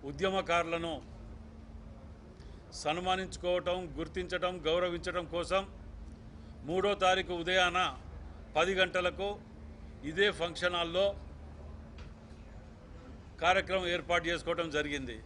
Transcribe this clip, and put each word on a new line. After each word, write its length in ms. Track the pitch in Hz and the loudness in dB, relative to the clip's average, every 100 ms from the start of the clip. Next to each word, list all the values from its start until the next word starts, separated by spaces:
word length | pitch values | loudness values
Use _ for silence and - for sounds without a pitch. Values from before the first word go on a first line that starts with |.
ఉద్యమకారులను 880 | 139 143 190 190 180 170 165 170 170 143 - - - - - - - - - - - - - - - - - - | -8 0 2 2 4 2 4 0 -2 -4 -8 -14 -12 -12 -14 -14 -14 -14 -14 -14 -14 -14 -16 -16 -14 -14 -12 -4
సన్మానించుకోవటం, 920 | 147 165 185 185 185 - 175 180 170 180 180 139 | 0 2 2 2 0 -2 0 2 2 -2 -2 -6
గుర్తించటం, 560 | 156 185 175 180 180 180 156 | -6 -4 -2 0 0 0 2
గౌరవించటం 580 | 170 180 175 180 175 160 | 4 2 0 -2 -4 -2
కోసం 280 | 170 165 190 190 - - - - - - - - - 139 | -4 0 0 0 -12 -14 -12 -12 -14 -14 -14 -14 -10 -2
మూడో 220 | 180 196 | 2 4
తారీఖు 400 | 202 185 190 180 175 | 6 6 6 2 -2
ఉదయాన 360 | 165 185 180 175 170 127 - - - - - 151 | 4 6 6 6 2 0 -12 -12 -12 -14 0 4
పది 160 | 175 | 4
గంటలకు 540 | 190 180 180 180 175 202 208 - - - - - - 143 | 6 4 6 2 0 -4 -4 -10 -14 -14 -14 -14 -8 -4
ఇదే 180 | 160 202 156 | 4 4 4
ఫంక్షన్ 380 | 170 160 180 175 | -2 2 2 2
హాల్లో 260 | 170 175 202 196 - - - - - - - - - - - - - - - - - - - - - - | 2 4 4 2 -10 -12 -14 -14 -12 -12 -14 -14 -14 -14 -16 -16 -14 -14 -14 -16 -16 -16 -14 -14 -16 2
కార్యక్రమం 440 | 165 190 185 185 180 | 6 6 6 0 2
ఏర్పాటు 360 | 175 139 175 165 | 0 2 2 2
చేసుకోవటం 380 | 170 165 170 165 | 0 0 0 2
జరిగింది. 460 | 147 151 143 127 110 | 0 0 -2 -4 -8